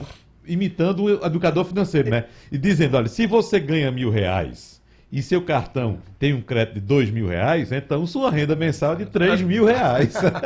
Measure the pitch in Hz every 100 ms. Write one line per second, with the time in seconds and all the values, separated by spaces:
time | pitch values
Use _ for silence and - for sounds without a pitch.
0 | 143 - _ _ - 170 196 - 170 185
1 | 208 208 175 165 175 156 185 185 190 156
2 | 120 117 - - - 139 180 160 147 131
3 | 113 - 226 226 220 196 147 156 135 127
4 | 123 107 92 95 71 58 - - _ _
5 | _ 135 - 180 175 139 - 135 117 87
6 | - - 143 135 - 117 113 104 98 143
7 | 110 110 98 87 117 170 120 131 - 147
8 | 170 262 262 151 147 156 165 - 147 170
9 | 214 185 180 208 180 214 220 254 175 123
10 | - 214 185 175